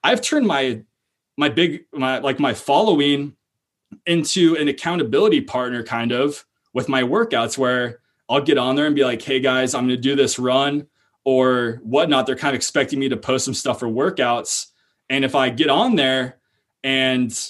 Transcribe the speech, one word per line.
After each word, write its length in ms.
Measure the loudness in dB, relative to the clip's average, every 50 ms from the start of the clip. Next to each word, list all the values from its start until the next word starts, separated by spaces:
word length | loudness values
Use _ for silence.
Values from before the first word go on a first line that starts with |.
| 2
I've 180 | 2 2 2
turned 260 | 0 0 0 0 2
my, 360 | 2 0 0 0 -2 -4 -6 -10 _ _ _ _ _ _ _ _ _ _
my 140 | -2 -2 0
big, 360 | 2 2 2 2 0 -8 -12 _
my, 280 | -6 -4 -2 -2 -2 -2
like, 200 | -2 -2 0 0
my 140 | 0 0 0
following 800 | -4 0 2 2 4 4 4 2 2 2 2 2 0 -2 -8 -12 _ _ _ _ _ _ _ _ _ _ _ -20 -12 _
into 500 | 0 0 0 0 0 2 4 4 4 4
an 120 | 2 0
accountability 760 | -2 -2 -2 -4 -4 -2 -2 -2 0 2 4 4 4 4 2
partner 420 | 0 -2 -4 -4 -4 -2 -4 -6 -6
kind 280 | -6 -6 -4 -2 -2
of 340 | 0 0 0 -2 -2 -6 -16 _ _ _ _ _ _
with 140 | -6 -4
my 140 | 0 0 0
workouts, 560 | 0 2 2 0 0 0 0 -2 -2 -2 -2
where 420 | 0 0 0 2 0 -2 -4 -8 -14 _ _ _ _ _ 0
I'll 120 | 0 0
get 160 | 2 4 2
on 200 | 2 2 2 0
there 80 | 2 2
and 100 | 2 0
be 80 | 0 0
like, 180 | -2 -4 -6
"Hey 200 | -4 -2 -2 0
guys, 320 | 0 2 2 2 0 0 -2
I'm 100 | -2 -2
gonna 140 | -2 -2
do 180 | 0 0 0 2
this 240 | 2 0 0 0 -2
run," 480 | 0 0 2 2 2 0 -2 -4 -6 _ _ _ _ _ _ _ _
or 560 | 2 2 4 4 4 2 2 0 -2 -6 -8 -8
whatnot. 420 | -2 0 0 2 2 2 0 0
They're 120 | 0 -4
kind 180 | -2 -2 -4 -2
of 20 |
expecting 400 | -2 -6 -2 -2 -2 -2 0 -2
me 120 | -4 -2 -2
to 80 | -4
post 260 | -4 -2 -2 -2 -2 -2
some 100 | -4 -6
stuff 260 | -6 -4 -4 -4 -4
for 80 | -4
workouts. 800 | -4 -2 -2 -2 -2 0 0 0 0 0 -2 -2 -6 -8 -8 -8 _ _ _ _ _ _ _ _ _
And 160 | -2 0 0
if 100 | 0 2
I 140 | 0 0 0
get 200 | 0 0 2 2
on 260 | 4 2 2 2 2
there 440 | 2 2 2 0 0 -2 -6 -8 _ _ _ _ _ _ _ _ _ -4
and 540 | -2 0 2 2 2 2 0 -2 -2 -4 -8 -10